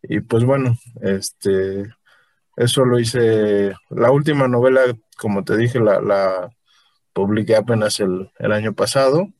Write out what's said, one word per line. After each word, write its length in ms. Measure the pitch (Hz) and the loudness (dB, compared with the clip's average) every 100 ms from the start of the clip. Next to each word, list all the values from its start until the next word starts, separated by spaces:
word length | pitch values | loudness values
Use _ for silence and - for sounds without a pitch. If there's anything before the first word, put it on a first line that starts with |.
y, 180 | - 104 | -4 -6
pues, 240 | - 117 | 0 0
bueno, 320 | 123 139 131 117 - - | 2 2 0 -2 -6 -8
este, 880 | 98 98 - _ 101 95 95 98 101 _ _ _ _ _ _ - | -4 -4 -6 _ -2 0 -2 -6 -10 _ _ _ _ _ _ -4
eso 280 | 120 143 | -2 2
lo 140 | 127 120 | 2 2
hice. 760 | 117 123 113 110 107 101 101 92 _ | 0 0 2 2 2 0 0 -4 _
La 200 | - 117 | 0 2
última 380 | 139 147 143 131 | 2 2 0 2
novela, 340 | 123 127 131 127 117 _ - | 2 4 4 2 -2 _ -10
como 280 | 110 98 | -4 -4
te 120 | 90 104 | -2 0
dije, 220 | 117 120 | 0 2
la, 220 | 107 98 | 2 2
la 500 | 101 98 95 92 90 _ _ _ _ _ _ | 0 0 0 -4 -10 _ _ _ _ _ _
publiqué 440 | - 101 107 104 110 | -4 -2 -2 2 0
apenas 440 | 107 113 107 - | 2 0 0 -2
el, 300 | 101 92 95 _ | -2 -4 -8 _
el 140 | 107 | -2
año 220 | 107 110 | -2 -2
pasado. 540 | 101 104 135 135 151 196 | -2 -2 2 2 2 -2